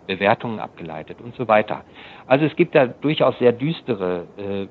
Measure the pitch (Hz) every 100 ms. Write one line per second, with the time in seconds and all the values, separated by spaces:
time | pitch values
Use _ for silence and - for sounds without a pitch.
0 | - 92 101 120 120 107 - - 85 78
1 | 78 87 120 - 113 107 - 73 - -
2 | - - - 135 151 - 175 156 123 -
3 | 143 156 135 117 123 113 143 165 - 101
4 | 90 87 82 - 101 98 95